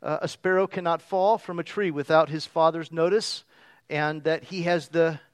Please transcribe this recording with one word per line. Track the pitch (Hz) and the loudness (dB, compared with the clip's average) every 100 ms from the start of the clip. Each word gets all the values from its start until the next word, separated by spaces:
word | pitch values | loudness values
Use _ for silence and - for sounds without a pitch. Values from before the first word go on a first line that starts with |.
uh, | - 151 | -6 -4
a | 160 | -6
sparrow | - 185 185 190 | -4 0 2 0
cannot | 190 175 165 | -2 -2 -2
fall | - 190 196 220 | -2 0 2 2
from | - 170 | -2 -8
a | |
tree | 160 208 190 | -6 -4 -2
without | 147 139 160 147 | -2 2 4 4
his | 156 | -2
Father's | - 165 160 165 160 | -4 2 2 2 -4
notice, | 160 175 214 - - - _ - _ - | 0 2 2 -2 -8 -14 _ -20 _ -8
and | 147 151 156 | -4 -2 -2
that | 156 160 | -2 -2
he | 131 185 | -4 -4
has | 170 175 139 | 0 -2 0
the | 165 165 151 - | 2 2 0 -12